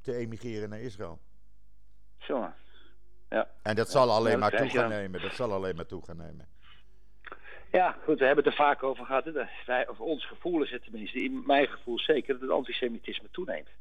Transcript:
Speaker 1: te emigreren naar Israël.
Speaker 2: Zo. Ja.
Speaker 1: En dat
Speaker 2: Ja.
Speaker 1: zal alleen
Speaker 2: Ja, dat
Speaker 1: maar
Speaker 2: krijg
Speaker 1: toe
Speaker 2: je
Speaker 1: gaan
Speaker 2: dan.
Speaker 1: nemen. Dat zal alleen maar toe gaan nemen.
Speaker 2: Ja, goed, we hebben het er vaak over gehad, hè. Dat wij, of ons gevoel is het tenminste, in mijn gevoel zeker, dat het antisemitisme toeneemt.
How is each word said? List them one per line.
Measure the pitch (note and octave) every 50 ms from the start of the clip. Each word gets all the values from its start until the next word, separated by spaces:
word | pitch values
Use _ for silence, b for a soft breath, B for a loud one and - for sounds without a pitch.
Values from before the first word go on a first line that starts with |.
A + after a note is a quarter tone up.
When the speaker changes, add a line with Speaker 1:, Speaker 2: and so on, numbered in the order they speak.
Speaker 1:
te | - C3 A#2+
emigreren | B2 A#2 A2+ A2+ G2+ A2+ B2 A2 G#2 G#2+ G#2
naar | G#2+ G#2+
Israël. | A#2+ B2+ G2+ G2 G#2 E2+ E2 F2 - - - - - - - - - - - - - - - - - - - -
Speaker 2:
Zo. | - - D3 B2 G2+ E2 - b b b b b b b b b - - - - - -
Ja. | - A2 A2 - - -
Speaker 1:
En | - G#2 G#2+
dat | G#2 A2+
Speaker 2:
Ja. | -
Speaker 1:
zal | - C3+ B2+ A#2+
alleen | G#2+ A2 A2+
Speaker 2:
Ja, | A2+
dat | G#2+ G2+
Speaker 1:
maar | G#2 G#2
Speaker 2:
krijg | G2 A2 A2+
Speaker 1:
toe | A#2+
Speaker 2:
je | A#2+ B2
Speaker 1:
gaan | A#2+ A2+
Speaker 2:
dan. | G#2+ G#2
Speaker 1:
nemen. | G2 F#2+ F#2 E2+
Dat | E2+ F#2+ -
zal | - B2+ A2+
alleen | G2 F#2+ F#2+ F#2+ F2+
maar | D#2+ E2
toe | - G2 F2 -
gaan | - E2
nemen. | E2 E2 D#2 D#2 C#2+ C2+ - b b b b b b b - - - - - - - - B B B B B B B B B
Speaker 2:
Ja, | - F#3 F3+ D#3+ - - -
goed, | - D#3 A#2+
we | C3+
hebben | B2+ C#3+ D3 C#3
het | D3
er | - - D3
vaak | C#3+ C#3+ -
over | C3+ C3+ C3 A#2+ B2
gehad, | A#2+ C3+ C3 B2
hè. | D#3+
Dat | D#3+ C#3 A2+ G#2 - - -
wij, | - B2+ B2+ B2+ -
of | A2+ G#2
ons | A2+ B2 - - -
gevoel | - A3 - - E3+ F3 D#3
is | C#3 -
het | B2 A#2+
tenminste, | - - A#2 A2 G#2 - - C3
in | B2+ C3 C3 C3 A2
mijn | C#3 C#3 C#3+ C#3 -
gevoel | - - - B2 A#2 A2
zeker, | - - D#3 D#3+ - -
dat | C3 B2
het | C3 C#3
antisemitisme | E2+ - C3 B2+ A#2 - C3 A#2+ A#2 A2+ - - G2+ - A2 -
toeneemt. | - - F#3 - F#2 D2+ - - - -